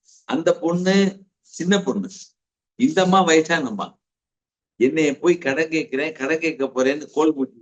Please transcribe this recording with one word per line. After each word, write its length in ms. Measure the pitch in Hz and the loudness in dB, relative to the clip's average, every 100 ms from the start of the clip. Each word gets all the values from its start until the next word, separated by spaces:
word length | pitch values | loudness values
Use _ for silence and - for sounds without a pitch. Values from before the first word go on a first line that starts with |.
| _ _ - | _ _ -6
அந்த 340 | 131 170 170 | -2 0 0
பொண்ணு 680 | 165 175 185 196 196 - _ _ | -2 0 2 2 2 -2 _ _
சின்ன 400 | _ - 175 196 | _ -8 0 0
பொண்ணு, 280 | 135 107 92 - - _ _ _ _ - | 0 -4 -8 -12 -20 _ _ _ _ -2
இந்த 260 | 131 156 | 0 2
அம்மா 180 | 185 190 | 4 4
வயசான 460 | 165 160 160 165 127 | 6 4 4 -2 -2
அம்மா, 320 | 104 80 - _ _ _ _ _ _ _ _ | -6 -10 -12 _ _ _ _ _ _ _ _
"என்னைய 440 | 127 160 151 135 | 0 2 0 0
போய் 180 | 165 175 | 0 0
கடன் 320 | 135 139 160 | 0 -2 -2
கேட்கிறேன், 440 | 160 - 135 156 | -4 -4 -4 -6
கடன் 260 | 156 135 160 | -6 -4 -2
கேட்க 300 | 160 131 135 | -2 -4 -4
போறேன்னு 400 | 127 127 147 147 | 0 -2 -2 -6
கோல் 240 | 147 156 143 | 0 0 0
மூட்டி 180 | 131 117 | -6 -8